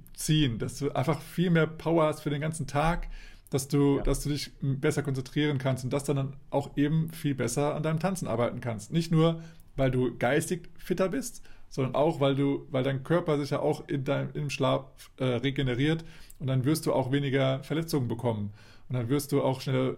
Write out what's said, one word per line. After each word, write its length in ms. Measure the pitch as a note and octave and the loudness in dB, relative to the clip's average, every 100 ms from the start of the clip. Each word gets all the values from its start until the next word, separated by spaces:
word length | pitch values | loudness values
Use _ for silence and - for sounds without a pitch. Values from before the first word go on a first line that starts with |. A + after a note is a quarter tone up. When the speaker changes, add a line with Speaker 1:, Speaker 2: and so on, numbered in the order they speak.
| - | -16
Speaker 1:
ziehen, 440 | - - D#3 C#3 G#2+ | -8 2 4 4 0
dass 200 | A2+ - | -4 -4
du 120 | C#3 | -2
einfach 280 | - C3 D3 | 0 0 -2
viel 300 | - - F3+ | -2 0 4
mehr 160 | E3 D#3 | 4 2
Power 380 | - D#3+ E3 D#3 | 0 0 4 4
hast 140 | D3+ | 2
für 80 | D#3 | -4
den 100 | C#3+ | -2
ganzen 260 | D#3 D#3+ C3 | -4 -4 -2
Tag, 420 | C#3+ D#3+ F3 - - - - - | 0 2 0 -4 -10 -14 -18 -4
dass 180 | C#3 C3+ | -4 0
du, 300 | C#3+ C#3+ C#3 | 4 4 4
Speaker 2:
Ja. 40 | |
Speaker 1:
dass 200 | - C3+ | 2 0
du 80 | C#3+ | 0
dich 200 | D3 - - | -4 -6 -6
m-, 180 | C3+ C3+ | -4 0
besser 220 | D#3 D3+ | 0 0
konzentrieren 560 | C#3+ C3 B2+ D3+ D3+ C#3 | -2 -4 -2 0 0 2
kannst 260 | C3+ B2+ | 0 -2
und 80 | B2+ | -2
dass 120 | C#3 | -2
dann 320 | C#3 C#3 C3+ - - | 0 -2 -2 -6 -4
auch 260 | C#3 C3+ - | -4 -2 0
eben 340 | D3 D#3+ D#3+ | 2 2 0
viel 220 | - D3 | -2 -2
besser 400 | C3+ A#2 D3 D3 | 0 0 0 0
an 80 | D3 | 0
deinem 160 | D#3 D#3+ | 0 0
Tanzen 280 | F3+ F#3+ - | 0 -2 -2
arbeiten 320 | A2+ A#2+ B2 | 0 0 -2
kannst. 320 | A#2+ A2 - | -6 -6 -2
Nicht 200 | E3 E3 | -2 2
nur, 300 | D#3+ E3 E3 - - - - | 4 4 2 -6 -18 -10 0
weil 140 | C3+ | 2
du 260 | B2+ B2+ - | 2 0 2
geistig 540 | A#2+ D3 D#3+ F3+ - - | 2 2 0 -4 -6 -12
fitter 300 | - F3+ F#3+ | -4 0 0
bist, 320 | C4 - - - - - | -2 -6 -12 -16 -16 -10
sondern 260 | - C3 | -2 0
auch, 260 | - D#3 C3 | 2 2 2
weil 140 | C#3 | 2
du, 320 | C#3 C#3 C#3 - | 2 2 0 -2
weil 140 | C3 | -2
dein 180 | C3 C3+ | 0 -2
Körper 340 | C3+ E3+ E3+ D3 | 2 2 2 0
sich 120 | C#3+ | 0
ja 80 | C#3+ | 0
auch 280 | D3 C#3 - | 0 0 -2
in 160 | C#3+ | -4
dein, 260 | C3 C#3 C3+ | 0 -2 -2
im 180 | D3+ D3 | -6 -6
Schlaf, 340 | - C3 C3+ - - - - | 0 2 0 -2 -20 -16 -4
äh, 60 | |
regeneriert 800 | C3 A#2+ C3+ C3+ C3 A#2+ D3 D#3+ D#3+ - - - | 0 0 0 0 0 2 2 0 -4 -16 -18 -8
und 80 | C3 | -2
dann 180 | C3 | 0
wirst 220 | B2+ D#3 D#3 | 2 0 2
du 60 | |
auch 200 | - B2+ | 0 2
weniger 500 | C#3 C#3 C3+ C3+ C3+ | 0 2 2 2 0
Verletzungen 460 | C3+ D3+ D#3+ D3+ A#2+ | -2 -4 0 -2 0
bekommen. 440 | A#2 A#2+ G#2+ G#2 - - - - | -2 0 0 -4 -8 -20 -16 -6
Und 60 | |
dann 140 | B2+ A#2 | -4 0
wirst 240 | C#3+ C3+ | 0 2
du 100 | C#3 | 2
auch 180 | C3 B2+ | 2 0
schneller, 360 | - B2+ B2+ | 0 0 0